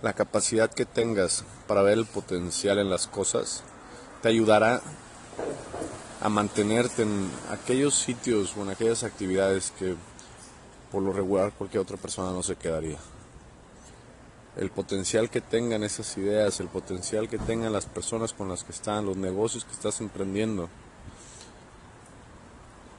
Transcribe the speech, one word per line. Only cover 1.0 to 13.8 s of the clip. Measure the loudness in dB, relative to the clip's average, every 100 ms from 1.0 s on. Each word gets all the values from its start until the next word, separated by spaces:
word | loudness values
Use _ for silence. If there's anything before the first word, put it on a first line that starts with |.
| 2 4 2 2 -4 -16 0
para | 6
ver | 6 6
el | 4
potencial | -4 -2 -2 -2 0 2 4
en | 4
las | 2 -2
cosas | -2 0 0 -2 -6 -12 -18 -18 -18 -18 -2
te | 4
ayudará | 6 8 8 8 4 0 -14 -16 -18 -16 -8 -8 -6 -10 -8 -8 -10 -14 -4
a | 0
mantenerte | 2 2 2 2 4 2 2
en | 0 2 -2 -6 -8
aquellos | -8 0 2 4
sitios | 2 0 -4 0 2 0 -4
o |
en | -6
aquellas | 0 0 0
actividades | -2 -4 0 4 4 4 0 -4
que | -4 -4 -8 -20 -20 -20 -20 -20 -20 -20 -8
por | -2
lo | 0
regular | 0 2 4 2
cualquier | 0 -4 -2
otra | -2 -4
persona | -8 -4 -2
no | -2
se | -4
quedaría. | -4 -2 -2 -2 -6 -12 -18 -20 -20 -20 -20 -20 -20